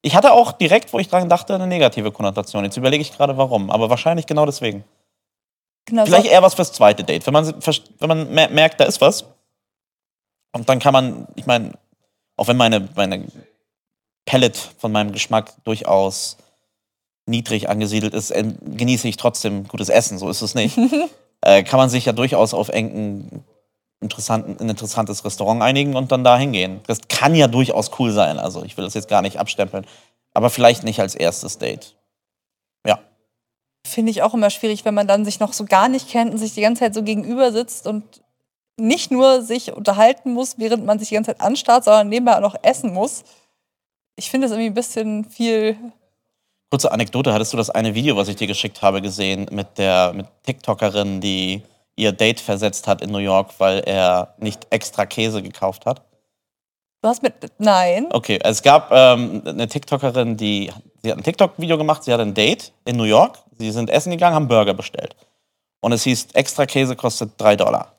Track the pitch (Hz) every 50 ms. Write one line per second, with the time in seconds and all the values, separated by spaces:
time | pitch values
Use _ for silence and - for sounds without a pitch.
0 | - 185 - 180 214 277 233 233 240 233 - - 180 151 180 233 - - - 220
1 | 190 - - 180 180 170 170 180 - - 202 190 185 185 180 175 147 117 - -
2 | 104 107 101 - 107 98 98 104 98 - - 104 101 101 - - 127 131 143 147
3 | 151 147 - - 143 139 135 131 135 131 123 104 98 98 - 113 113 110 123 117
4 | - 160 170 170 156 - 156 151 151 143 139 - 127 113 104 101 104 _ _ _
5 | _ _ _ _ _ _ _ _ _ _ _ _ _ _ _ _ _ - 226 233
6 | 214 180 175 175 - - - 185 185 190 - - 175 - - - 113 104 104 -
7 | 90 - 76 87 - - 135 151 160 156 151 - - - 151 - _ _ _ _
8 | - 160 160 160 160 - 120 156 156 - - 151 160 160 - - 143 - - -
9 | 135 143 - - - - _ _ _ _ _ _ _ _ _ _ _ _ _ _
10 | _ _ _ _ _ _ _ _ _ _ - 120 113 - 131 123 - 143 135 131
11 | 127 123 - - - - - - - - 123 117 110 - - _ _ _ _ _
12 | _ _ _ _ _ _ _ - - - 123 127 120 113 113 104 95 95 - 98
13 | 101 95 92 92 95 - _ - - _ _ _ _ _ _ _ _ _ _ _
14 | _ _ _ _ _ - - 131 127 113 - - - - - _ - 113 107 107
15 | 107 104 101 110 - - 113 110 107 - _ _ _ 113 113 107 - - 98 95
16 | 98 98 98 - - - - _ _ _ _ _ _ _ _ _ _ _ _ _
17 | _ _ _ _ _ - 117 117 113 - 117 107 110 - 104 107 107 101 104 110
18 | 104 107 - - 110 - - 98 107 110 - - - - 67 - 120 123 127 117
19 | - 117 104 - - 120 - - - 107 101 98 98 98 - - 101 - - -
20 | - - 104 90 95 - - - 226 202 - 123 107 220 - - 233 262 311 294
21 | 339 320 - _ _ _ _ _ - - 98 - - - - 131 131 127 120 127
22 | 120 127 113 117 123 135 - 95 110 110 - 87 107 - - 113 110 110 - 104
23 | 107 104 101 98 - - - - - _ _ _ _ _ _ _ _ _ _ _
24 | 101 104 - - 110 - 113 110 107 - 98 - 110 113 107 104 113 107 - 113
25 | 110 101 107 - - 104 101 - 104 101 113 120 110 123 135 139 143 143 135 127
26 | 131 127 135 127 127 123 123 123 135 143 120 95 92 92 92 95 _ - 113 -
27 | - _ - - 123 143 165 160 147 123 117 123 131 - - - 104 - - -
28 | 127 117 104 104 92 76 78 - 50 92 95 85 - 104 - - 92 90 - 110
29 | 101 - 104 101 98 98 - - 104 - - - 101 95 - 95 98 _ - _
30 | _ _ _ _ _ _ _ - 110 120 - - 123 120 120 - - 110 107 -
31 | 101 95 - - 82 85 - - - 95 - - - 58 - - - - _ _
32 | _ _ _ _ _ _ _ _ _ _ _ _ _ _ _ _ _ - 104 -
33 | _ _ _ _ _ _ _ _ _ _ _ _ _ _ _ _ _ - - -
34 | 226 226 214 190 160 220 - 233 214 202 202 - - 220 214 208 - 220 208 208
35 | 202 196 196 202 214 208 202 - 214 208 - - 214 196 - 190 202 254 254 262
36 | - - - 240 233 233 202 220 220 220 - 214 208 214 240 233 254 220 202 220
37 | 214 214 220 208 208 - 240 254 269 247 214 220 247 233 - - - - 214 214
38 | 208 _ _ _ _ _ _ _ _ _ _ _ _ _ _ - 226 220 285 349
39 | - - 269 247 262 269 262 254 233 226 226 254 - - - - 208 208 196 202
40 | 220 233 269 - _ 262 240 240 262 254 - - 220 220 233 226 - 196 214 214
41 | 214 - 214 214 220 - - _ - 202 254 - - - 240 247 240 214 214 214
42 | 208 208 214 240 254 240 214 - 202 202 - - - 220 262 - - 214 180 185
43 | 208 285 - - _ _ _ _ _ _ _ _ _ _ _ _ _ _ _ _
44 | _ _ _ - - - - 262 269 247 214 220 226 220 196 226 240 - - 233
45 | 220 214 214 214 214 - - - 233 233 226 220 214 220 220 214 233 233 _ _
46 | _ _ _ _ _ _ _ _ _ _ _ _ _ _ - 135 - - - 110
47 | 120 - - 123 127 131 107 107 110 - - 117 110 - - 107 113 113 101 113
48 | 131 147 123 101 98 98 101 - 110 95 101 - - 104 _ - - 98 98 98
49 | 98 101 92 104 98 95 98 95 101 - - 104 98 - _ - 98 95 92 92
50 | 92 90 87 98 98 - _ _ _ - 131 _ - - 107 - 110 104 95 104
51 | 101 101 98 95 92 101 95 95 92 92 95 101 - _ _ _ _ _ _ -
52 | 85 107 95 - 107 113 117 - - - 101 98 107 104 95 - - - 98 -
53 | - 98 104 101 98 98 95 95 98 - - _ 95 95 95 98 - - 98 95
54 | 92 90 90 90 90 - _ _ 110 107 104 - - _ 113 110 - - - -
55 | 101 95 - - 110 113 110 104 92 98 - - 98 95 92 - - 120 131 -
56 | _ _ _ _ _ _ _ _ _ _ _ _ _ _ _ _ _ _ _ _
57 | - 220 240 - - 262 - _ - - _ _ 208 214 196 185 185 180 175 202
58 | 262 339 - - 110 - 104 92 - 101 110 - - 143 143 156 - - 110 131
59 | 131 127 123 120 123 113 90 107 - - 76 104 117 113 - 147 - - 147 135
60 | 139 131 120 131 120 117 113 107 107 104 104 101 98 - - - _ _ _ _
61 | - 113 - - - 160 170 - 202 175 - - 165 165 165 151 156 156 156 151
62 | - - 120 117 113 104 98 107 107 127 214 247 - - _ _ _ 120 120 120
63 | 113 107 107 117 180 254 - - _ _ _ _ 113 110 104 117 117 110 - 147
64 | - 180 175 170 175 175 165 156 151 123 117 110 104 101 95 98 - - - -
65 | - - - _ _ _ _ _ _ _ _ _ _ _ _ _ - 117 120 110
66 | - 131 127 117 - _ - - - - - - 143 127 - 139 135 127 127 -
67 | - 123 - - 117 107 _ - 107 107 104 101 95 104 110 - - - _